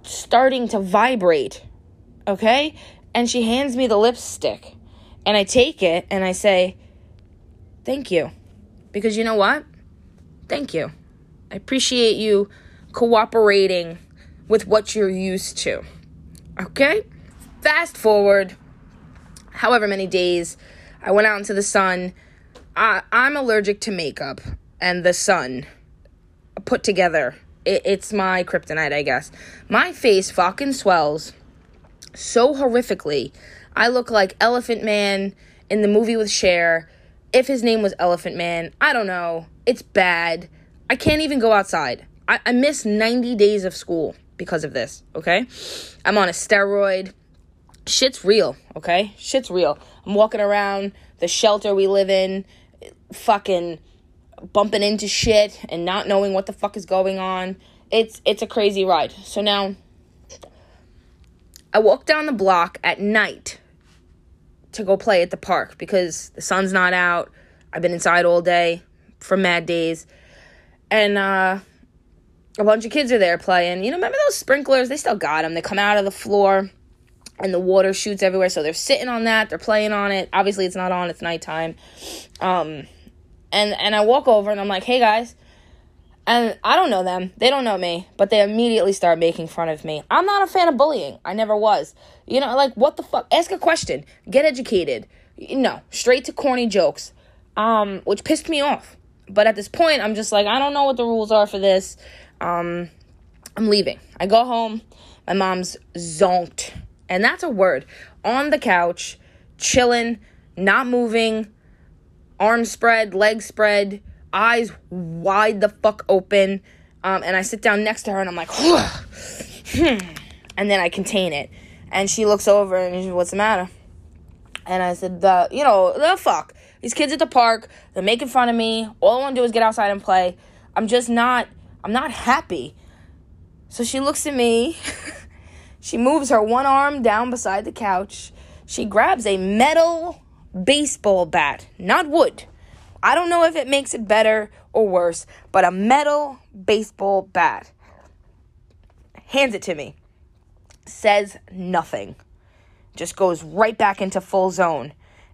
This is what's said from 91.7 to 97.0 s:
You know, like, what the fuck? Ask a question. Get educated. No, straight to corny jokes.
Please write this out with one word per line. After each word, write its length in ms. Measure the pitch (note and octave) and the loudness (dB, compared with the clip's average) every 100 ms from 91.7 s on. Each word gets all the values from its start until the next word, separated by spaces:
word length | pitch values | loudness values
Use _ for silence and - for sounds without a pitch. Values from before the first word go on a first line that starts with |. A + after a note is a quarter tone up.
| G3 A3+ - - _ - | 2 -2 -14 -20 _ -4
You 140 | B3+ | -2
know, 140 | C4+ B3+ | 0 0
like, 160 | C#4 | 0
what 220 | G#3 C#4+ - | 2 0 0
the 60 | |
fuck? 240 | - - - | -6 -6 0
Ask 180 | D#4 E4+ | 0 0
a 80 | F#4+ | -2
question. 460 | E4+ D#4+ - C#3 - _ - | -2 -2 -2 -8 -10 _ 0
Get 140 | B3 | 2
educated. 640 | D#4 B3+ B3 F#3+ D3 A2+ - _ _ - | 2 0 -2 -2 -2 -6 -10 _ _ -20
No, 460 | - C4+ A3 - - | -8 -2 -2 -4 -10
straight 340 | - A#3 C4 - | -2 2 2 0
to 60 | |
corny 360 | - C#4 B3 A#3 | -4 -2 0 0
jokes. 440 | G3 D3+ - | 2 2 0